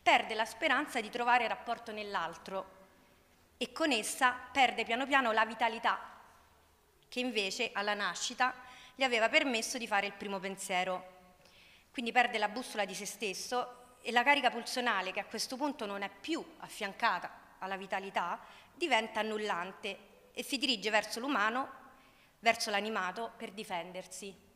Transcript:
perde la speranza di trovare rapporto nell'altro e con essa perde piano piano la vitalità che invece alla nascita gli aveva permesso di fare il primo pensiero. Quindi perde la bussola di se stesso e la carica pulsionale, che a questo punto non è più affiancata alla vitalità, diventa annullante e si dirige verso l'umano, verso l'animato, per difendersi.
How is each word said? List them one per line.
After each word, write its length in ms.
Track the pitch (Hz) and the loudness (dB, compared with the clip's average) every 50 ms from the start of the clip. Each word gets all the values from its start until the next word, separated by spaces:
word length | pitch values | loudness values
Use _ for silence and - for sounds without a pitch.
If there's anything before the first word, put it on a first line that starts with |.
perde 320 | _ 349 302 233 202 - 226 | _ 6 6 6 4 0 -2
la 120 | 214 226 | -2 -2
speranza 540 | - - - 339 311 254 262 302 285 - 247 | -2 -2 -2 2 2 4 2 2 0 -4 -4
di 100 | 208 208 | -4 -4
trovare 380 | - 240 240 240 240 247 233 | -4 -2 2 4 4 4 4
rapporto 440 | 214 202 185 - - 233 233 - 233 | 0 -2 -4 -4 -6 -6 -6 -6 -10
nell'altro 840 | 214 214 208 202 202 185 170 165 170 - - - 190 190 - - - - - - - _ _ _ _ _ _ _ _ _ _ _ _ | -8 -8 -6 -4 -2 -2 -2 -4 -6 -10 -10 -8 -6 -6 -8 -8 -16 -20 -20 -20 -20 _ _ _ _ _ _ _ _ _ _ _ _
e 140 | _ 247 233 | _ -8 -8
con 200 | - - 320 311 | -2 0 2 2
essa 440 | 262 214 214 - - - 269 247 247 - - - | 2 0 0 -4 0 2 2 2 2 0 -10 -2
perde 320 | - 277 262 233 214 202 220 | 4 4 4 4 4 0 -2
piano 220 | 220 233 240 277 | 0 0 -2 2
piano 260 | 262 285 269 262 226 | 4 4 4 4 4
la 140 | 214 220 220 | 4 4 4
vitalità 720 | 220 233 - 247 226 220 226 - - - - - - - - - - - - - _ _ _ _ _ _ _ _ _ _ _ _ _ | 2 2 0 0 0 0 0 0 0 0 0 -4 -14 -16 -20 -20 -20 -20 -20 -20 _ _ _ _ _ _ _ _ _ _ _ _ _
che 100 | - 247 | -4 -2
invece 520 | 247 254 226 220 196 190 190 - 233 226 - | -2 0 0 0 0 0 -2 -2 -4 -2 -2
alla 220 | 202 202 208 208 | -2 -2 -2 0
nascita 580 | 202 202 185 175 - - - 247 - 247 254 - - - - - - - - - | 0 -2 -2 -2 -2 -6 -6 0 2 0 0 0 -4 -16 -18 -18 -20 -20 -20 0
gli 80 | - 269 | 2 2
aveva 240 | 254 240 226 220 | 4 4 4 4
permesso 500 | 226 247 311 311 277 240 220 226 - - | 6 6 4 4 4 2 0 -2 -2 -4
di 100 | 254 233 | -6 -2
fare 180 | 214 208 202 202 | 0 0 0 0
il 80 | 202 202 | 0 -6
primo 260 | - 202 208 196 190 | -6 -6 -4 -4 -4
pensiero. 800 | 180 190 190 190 - - 190 180 185 190 185 180 - - - - - - - _ - - - - - - - - _ _ | -4 -6 -6 -6 -4 -2 0 0 0 0 -2 -4 -6 -12 -20 -20 -20 -20 -20 _ -20 -20 -20 -20 -20 -20 -20 -20 _ _
Quindi 200 | - - 233 233 | -8 -4 -4 2
perde 260 | - 247 233 208 214 | 4 4 4 4 4
la 100 | 220 208 | 0 0
bussola 380 | 208 202 247 247 - - 220 202 | 0 0 -4 -6 -4 -2 -2 -2
di 80 | 190 190 | -2 -2
se 120 | 175 202 | -8 -8
stesso 920 | 190 - - 233 202 180 - - - 247 247 247 - - - - - - - | -8 -6 -4 -4 -4 -4 -6 -6 -2 -2 -2 -2 -4 -8 -18 -20 -20 -20 -10
e 100 | - - | -8 4
la 120 | 226 240 240 | 4 6 8
carica 260 | 277 285 285 254 240 | 8 6 6 6 2
pulsionale, 600 | 220 233 220 - - 254 247 240 214 190 185 185 | 2 2 -6 -4 -2 0 0 2 2 2 0 -2
che 80 | - 208 | -4 -6
a 60 | 196 | -8
questo 320 | - - 214 - - 262 | -6 -6 -6 -4 -6 -4
punto 280 | 233 294 294 269 - 233 | -2 -2 -2 -2 -4 -6
non 180 | 202 196 202 202 | -6 -4 -4 -6
è 60 | 190 | -8
più 360 | - - - - 330 285 185 - - - | -8 -12 -4 -4 -4 -4 -4 -8 -14 -16
affiancata 880 | - 170 - - 214 196 190 - 240 226 190 175 - - - - - - - - | -16 -14 -8 -6 -6 -6 -2 2 2 2 2 2 -4 -8 -12 -14 -20 -20 -14 -10
alla 160 | 185 190 196 | -6 -6 -6
vitalità, 640 | 185 196 190 214 190 190 196 - 220 180 175 202 233 - - - - - - - | -6 -4 -4 -4 -4 -4 -2 -2 0 0 0 -4 -6 -8 -18 -20 -20 -20 -20 -6
diventa 460 | - 339 320 247 220 226 220 - 220 | -4 0 4 4 4 4 2 -2 -2
annullante 880 | 214 220 214 214 214 208 190 170 180 190 190 - - 202 196 - - - - - - - _ | -2 0 -2 -2 -2 -2 -2 -2 -2 -6 -8 -8 -8 -8 -8 -8 -14 -20 -20 -20 -20 -12 _
e 100 | - - | -8 -4
si 140 | - 285 | -4 -2
dirige 320 | 247 262 269 247 202 180 214 | 0 2 0 0 0 0 2
verso 300 | 208 214 208 - - 233 | 2 2 2 2 -6 -4
l'umano, 580 | 240 285 277 202 202 220 233 247 - - - - - - - - - - _ - - _ _ _ | -2 0 2 2 2 2 2 0 -4 -6 -10 -18 -20 -20 -20 -20 -20 -20 _ -20 -20 _ _ _
verso 300 | - 233 226 226 - 226 | 2 2 2 4 0 0
l'animato, 640 | 208 202 202 214 220 202 185 180 180 226 233 226 - | 0 0 0 0 -2 -2 -2 -2 -4 -6 -8 -8 -8
per 160 | - 233 220 | -12 -14 -12
difendersi. 960 | 185 214 214 - 190 170 170 180 180 185 185 - - - 208 196 185 - _ _ _ | -10 -10 -8 -6 -6 -6 -6 -6 -10 -12 -12 -12 -14 -12 -12 -12 -14 -16 _ _ _